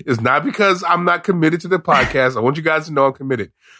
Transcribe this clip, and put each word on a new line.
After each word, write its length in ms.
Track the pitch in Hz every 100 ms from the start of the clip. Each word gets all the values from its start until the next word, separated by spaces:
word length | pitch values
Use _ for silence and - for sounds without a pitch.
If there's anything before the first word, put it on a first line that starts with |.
| -
It's 140 | 117
not 240 | 120 147
because 400 | 262 214 196 185 175
I'm 180 | 175
not 200 | 175 175
committed 360 | 175 175 160 170
to 60 | 175
the 100 | 185
podcast. 560 | - 139 127 135 127 117
I 40 |
want 160 | 117 151
you 60 |
guys 240 | 160 156 156
to 60 |
know 140 | 143 135
I'm 60 |
committed. 380 | 131 135 123 95 _ _